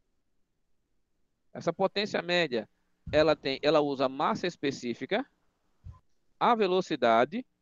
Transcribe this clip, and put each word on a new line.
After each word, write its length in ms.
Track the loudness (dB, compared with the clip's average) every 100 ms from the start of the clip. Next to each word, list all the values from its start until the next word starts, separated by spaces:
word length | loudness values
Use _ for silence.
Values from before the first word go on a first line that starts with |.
| _ _ _ _ _ _ _ _ _ _ _ _ _ _ _
Essa 180 | -8 -6
potência 480 | -2 -2 -2 -4 -4
média, 440 | 0 0 0 -2 -6 _ _ _ -2
ela 240 | 2 2 2
tem, 240 | -2 -2
ela 200 | 2 2
usa 280 | 2 -2 -4
massa 380 | -2 -4 -2 -6
específica, 760 | -4 -6 -4 -8 -8 -4 -4 -4 _ _ _ _ _ -20 -20 _ _ _ -2
a 160 | 2 2
velocidade, 880 | 2 2 0 2 4 4 4 -2 -12 _